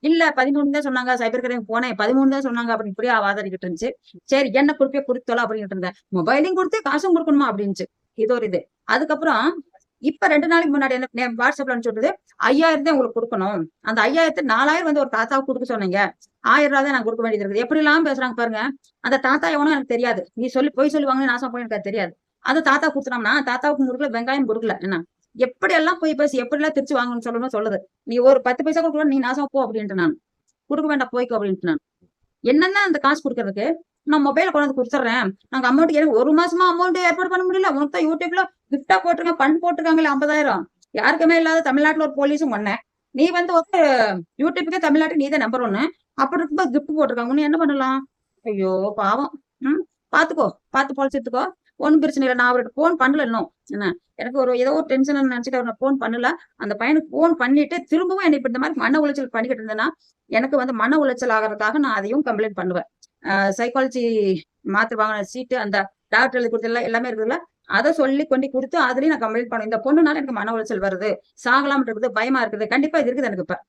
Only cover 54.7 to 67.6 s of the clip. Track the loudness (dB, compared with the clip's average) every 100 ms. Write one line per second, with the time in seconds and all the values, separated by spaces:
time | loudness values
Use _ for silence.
54.7 | 0 0 0 2 2 0 -2 -2 -2 -2
55.7 | -2 0 0 -2 -2 -2 -4 -10 _ -8
56.7 | -4 2 0 0 0 2 2 2 2 2
57.7 | -2 0 0 2 0 2 2 0 -4 -4
58.7 | -2 2 2 2 0 -4 -4 -2 -4 -4
59.7 | -4 -4 -4 _ _ _ -2 0 0 0
60.7 | 0 2 2 2 0 0 0 0 -2 -2
61.7 | 0 0 0 -2 -2 0 0 -2 -2 -4
62.7 | -4 -6 _ -20 _ -4 0 0 0 -2
63.7 | 0 -2 0 0 0 0 -2 -6 _ -4
64.7 | -2 -2 0 -2 -2 -6 -10 -6 -4 -2
65.7 | -2 -4 _ _ 2 2 0 -2 -2 -2
66.7 | -4 -2 -2 -4 -4 -2 -4 -6 _